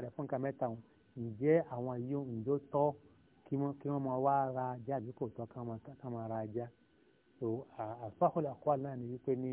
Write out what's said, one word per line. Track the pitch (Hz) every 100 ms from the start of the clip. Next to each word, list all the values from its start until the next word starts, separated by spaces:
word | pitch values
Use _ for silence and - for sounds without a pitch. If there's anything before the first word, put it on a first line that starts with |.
rẹ̀ | 120
fún | -
nǹkan | 139 127
mẹ́ta | 135 135 123
wọn. | 113 - _ _ 127
Ǹjẹ́ | 117 107 147 165 156
àwọn | 120 127 123
yìí, | 123 143 135
ǹjẹ́ | 113 120
ó | 143
tọ́ | - 147 147 143 - - - _
kí | - 139
wọ́n, | 143
kí | 139 143
wọ́n | 143
máa | 135 127
wá | 135 139 135
ra | 127 127
ajá | 123 113 135
àbí | 113
kò | - 117
tọ́ | - 113
ká | 127
máa, | 120 110 -
ká | 113 123
máa | 117 110
ra | 113
ajá? | 110 113 120 - _ _ _ _ _ -
So, | 113 117 -
a-, | - 110 117
asahul | 110 - 175 170 143
aqwal | - 151 139
náà | 139 123
ni | 120
wípé | 123 -
ní | 127 127